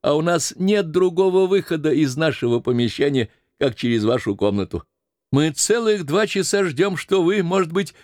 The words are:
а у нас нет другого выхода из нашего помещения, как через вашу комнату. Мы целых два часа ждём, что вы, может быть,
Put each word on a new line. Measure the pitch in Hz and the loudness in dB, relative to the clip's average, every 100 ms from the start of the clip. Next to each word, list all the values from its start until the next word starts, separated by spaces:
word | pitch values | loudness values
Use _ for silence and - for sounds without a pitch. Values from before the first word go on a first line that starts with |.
а | - 147 | 0 0
у | |
нас | 170 175 - - | 2 0 -2 -2
нет | 185 208 170 | 0 0 0
другого | 170 185 170 190 185 185 | 0 0 2 2 2 2
выхода | 196 - 160 151 | 0 0 -2 0
из | 156 143 127 | 2 0 0
нашего | 160 123 180 120 | -2 0 0 0
помещения, | - 120 120 - 143 135 110 _ _ - | 0 0 0 0 0 0 -2 _ _ -4
как | 139 110 | -4 -2
через | 127 117 | 0 0
вашу | 107 123 110 101 | 2 0 -2 -2
комнату. | 101 101 92 85 - _ _ _ - | 0 0 -4 -8 -10 _ _ _ -4
Мы | 135 156 | 0 0
целых | 143 - 233 220 208 143 | 0 0 0 0 -2 0
два | 180 214 | -2 0
часа | 196 165 202 | -2 -2 0
ждём, | 185 131 196 170 | 0 0 -2 -2
что | - 190 | -2 0
вы, | 170 208 | 2 0
может | 170 190 170 | 0 0 -2
быть, | 170 196 - | -4 -6 -10